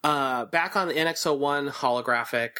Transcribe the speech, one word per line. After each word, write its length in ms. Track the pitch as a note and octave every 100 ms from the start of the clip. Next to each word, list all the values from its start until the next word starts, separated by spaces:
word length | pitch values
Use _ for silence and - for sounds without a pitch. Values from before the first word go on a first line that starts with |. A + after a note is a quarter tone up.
Uh, 400 | D#3 D3 C3+ B2+
back 320 | A2+ E3 F3+ G#3
on 100 | F3+
the 80 | D#3
N 120 | E3
X 180 | D#3 E3+
oh 80 |
one 340 | C#3+ C#3+ C#3+ C#3+
holographic 800 | - C3 A#2+ B2 A#2+ A#2 B2 A#2